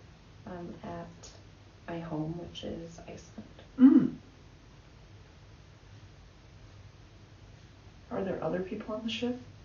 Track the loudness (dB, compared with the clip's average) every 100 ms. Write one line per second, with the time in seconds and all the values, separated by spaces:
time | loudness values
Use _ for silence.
0 | -18 -20 -20 -16 -10 -8 -8 -8 -8 -8
1 | -8 -12 -16 -16 -18 -18 -20 -14 -6 -4
2 | -2 0 0 -2 -6 -6 -6 -6 -8 -12
3 | -12 -12 -12 -14 -14 -14 -2 12 12 12
4 | 10 0 -12 -20 -20 -20 -20 -20 -20 -20
5 | -20 -20 -20 -20 -20 -20 -20 -20 -20 -18
6 | -18 -20 -20 -20 -20 -18 -18 -16 -16 -18
7 | -20 -20 -18 -18 -18 -18 -18 -18 -18 -16
8 | -6 -2 0 2 2 2 0 -4 -4 -2
9 | -2 0 0 0 -6 -16